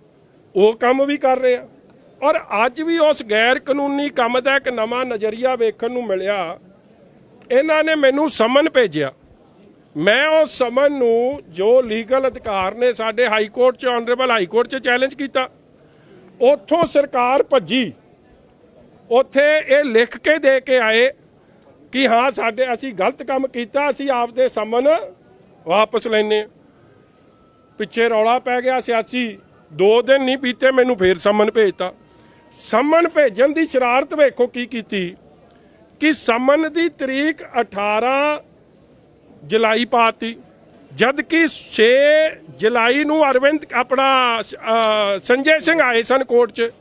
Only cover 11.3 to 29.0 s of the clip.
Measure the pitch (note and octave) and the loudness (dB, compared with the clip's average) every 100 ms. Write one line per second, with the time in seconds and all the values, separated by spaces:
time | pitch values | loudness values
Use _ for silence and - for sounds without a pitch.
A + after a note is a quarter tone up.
11.3 | C#4+ F#3 E3 G#3 B3+ A#3+ A3 G#3+ C4 C4 | -6 -10 -2 2 2 2 -4 -2 -2 -2
12.3 | B3 A3+ G3 F#3 A3 B3 A3+ A3 G#3+ A#3+ | -4 -6 -4 -4 -2 -2 -2 -4 -2 0
13.3 | G#3+ G#3+ B3 B3+ B3+ B3+ A#3+ A#3 B3 B3+ | 0 -2 0 0 0 -2 -2 -2 -2 0
14.3 | A3+ F3 G#3+ A#3+ C4 B3+ B3 C4+ C#4 C4+ | 0 0 -2 -2 -4 -2 0 -2 -4 -6
15.3 | C4 B3+ _ _ _ _ _ - - - | -4 -6 _ _ _ _ _ -20 -20 -20
16.3 | - B3 D4 - E4 E4 C#4+ C#4+ B3+ B3 | 0 2 2 0 0 2 0 0 0 2
17.3 | C4+ - C4+ D#3+ B3+ G3+ - _ _ _ | 0 2 0 0 -2 -2 -8 _ _ _
18.3 | _ _ _ _ _ _ _ - A#3+ B3+ | _ _ _ _ _ _ _ 0 0 2
19.3 | C4 D4 D#4 - C#4 D4 A3 A#3 - D4+ | 2 2 2 2 2 2 2 0 0 0
20.3 | D#4 C#4 C4+ C4 B3+ A3 A3 C4 - _ | 2 2 2 2 0 2 2 0 -2 _
21.3 | _ _ _ _ _ _ B3+ B3+ A#3 C4+ | _ _ _ _ _ _ -2 2 2 0
22.3 | G#3+ A3+ A3 B3+ A#3 C4+ F#3+ G3 C#4 B3+ | -2 -4 -2 -4 -4 -6 -4 -4 -4 -6
23.3 | C4 C4 B3 A3 C#4 D4 B3+ C#4 A#3+ A#3+ | -4 -4 -8 -6 -4 -2 -2 -2 -2 -2
24.3 | A#3 B3+ A3+ G#3+ A#3 C#4 E4+ - - _ | -2 -2 -2 -4 0 2 0 -2 -16 _
25.3 | _ _ _ D#3+ G3 A3 A3+ A#3 G#3+ G#3 | _ _ _ -2 0 0 -2 -2 -2 0
26.3 | G#3+ G#3+ _ _ _ _ _ _ _ _ | -2 -4 _ _ _ _ _ _ _ _
27.3 | _ _ _ _ - G#3 A#3 A#3 A3 A3 | _ _ _ _ -12 -8 -2 0 2 2
28.3 | B3 B3 B3 B3+ B3+ A#3 A3+ | 0 -2 -4 -2 -2 -2 -4